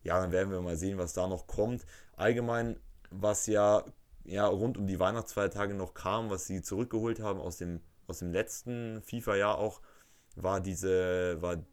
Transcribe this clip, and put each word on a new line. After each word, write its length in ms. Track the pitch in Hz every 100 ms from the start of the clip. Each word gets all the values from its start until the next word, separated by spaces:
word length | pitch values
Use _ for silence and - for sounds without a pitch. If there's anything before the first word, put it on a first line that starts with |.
ja, 160 | - 90
dann 100 | 92
werden 180 | 92 98
wir 120 | 92
mal 160 | 87 82
sehen, 200 | 95 98
was 140 | 87
da 160 | - 92
noch 180 | 90 -
kommt. 400 | - 107 123 - - - -
Allgemein, 640 | 104 120 117 117 117 - - - -
was 360 | 92 104 104 -
ja, 360 | 104 104 104 - - _ -
ja 220 | - 95 104
rund 300 | 101 113 110
um 100 | 98
die 120 | 90
Weihnachtsfeiertage 720 | 92 113 113 - 101 101 101
noch 200 | 101 92
kam, 360 | - 92 110 113
was 180 | 95 -
sie 140 | 95
zurückgeholt 580 | - 98 123 113 117 113
haben 200 | 107 95
aus 180 | 87 85
dem, 240 | 87 85 - _ -
aus 120 | 87
dem 120 | 87
letzten 680 | 87 113 - 120 120 117 110
fifa-Jahr 540 | - 120 110 101 104 104
auch, 240 | 107 - - - _ _ _ -
war 260 | 92 95
diese, 800 | 92 90 95 92 92 90 90 82
war 160 | 87 87 -